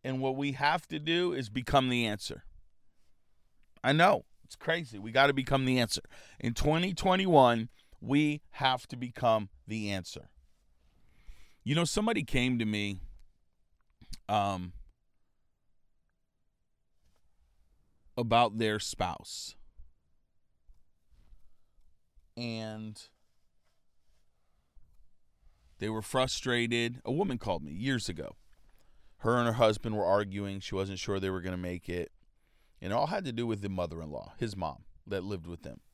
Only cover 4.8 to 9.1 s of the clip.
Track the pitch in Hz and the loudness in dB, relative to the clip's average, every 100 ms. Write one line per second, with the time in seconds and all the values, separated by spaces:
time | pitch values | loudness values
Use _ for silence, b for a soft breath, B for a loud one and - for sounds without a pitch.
4.8 | 139 107 110 123 143 135 135 139 131 127 | -4 -10 0 6 6 4 2 0 2 2
5.8 | 113 - - B B B 117 117 147 160 | 2 -2 -8 B B B -4 0 2 2
6.8 | 185 175 190 185 190 156 123 117 113 b | 0 0 2 2 6 8 8 6 -2 b
7.8 | b b 117 139 151 147 - - 135 127 | b b 0 2 2 0 -10 0 0 0
8.8 | - 123 123 | -6 -10 -10